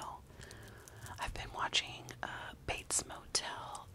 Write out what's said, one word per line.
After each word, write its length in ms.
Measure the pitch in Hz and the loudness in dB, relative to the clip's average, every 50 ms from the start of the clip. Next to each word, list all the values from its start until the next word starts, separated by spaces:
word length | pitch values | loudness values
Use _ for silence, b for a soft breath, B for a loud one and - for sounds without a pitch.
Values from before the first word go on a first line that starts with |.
| - - - - - - B B B B B B B B B B B B B B B B B B | -2 -2 -4 -6 -8 -12 B B B B B B B B B B B B B B B B B B
I've 140 | - - - | 0 0 0
been 180 | - - - - | 0 -2 -2 0
watching, 480 | - - - - - - - - - - - - - | 2 2 6 8 6 6 6 2 -6 -6 -8 -6 -2
uh, 60 | - - - - - - - - - - | -2 -2 0 -2 -4 -6 -6 -4 0 0
Bates 360 | - - - - - - - - | 0 0 2 4 4 4 4 4
Motel, 800 | - - - - - - - - - - - - - - - - - | 0 -8 -2 2 4 4 4 4 0 -2 -2 -2 -4 -4 -6 -4 -2